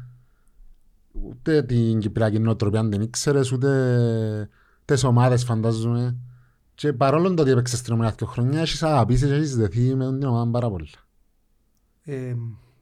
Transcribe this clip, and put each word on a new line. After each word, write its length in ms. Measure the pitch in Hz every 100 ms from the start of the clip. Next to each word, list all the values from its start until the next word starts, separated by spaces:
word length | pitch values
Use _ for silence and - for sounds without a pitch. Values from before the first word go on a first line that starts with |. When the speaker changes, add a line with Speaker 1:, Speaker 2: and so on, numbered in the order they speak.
| - - _ _ _ _ - - _ _ _
Speaker 1:
Ούτε 500 | - - 120 160 151
την 360 | 123 120 113 110
κυπριακή 400 | 104 98 110 110
νοοτροπία 440 | 113 107 104 110
δεν 180 | 110 101
ήξερες, 520 | 110 - 147 139 127
ούτε 960 | 127 139 135 127 123 117 113 110 107 104 _ _ _
τις 200 | - 135
ομάδες, 400 | 131 120 127 123
φαντάζομαι. 720 | 123 110 113 113 117 120 123 123 - - _ _ _
Και 180 | - 147
παρόλο 420 | 123 135 156 185
το 80 | 175
ότι 80 | 135
έπαιξες 280 | 123 123 120
στην 140 | -
Ομονία 220 | 117 113 -
δύο 80 | 113
χρόνια, 340 | - 123 156
έχεις 220 | 160 -
αγαπήσει 440 | 160 143 113 123 123
και 80 |
έχεις 220 | 143 156 123
δεθεί 380 | 104 120 123
με 240 | 131 131 131
την 100 | 139
ομάδα 220 | 117 117
πάρα 200 | 120 120
πολύ. 180 | 90 76 - _ _ _ _ _ _ _ _ _ _
Speaker 2:
Ε, 300 | 156 135 127 117 117 104 _ _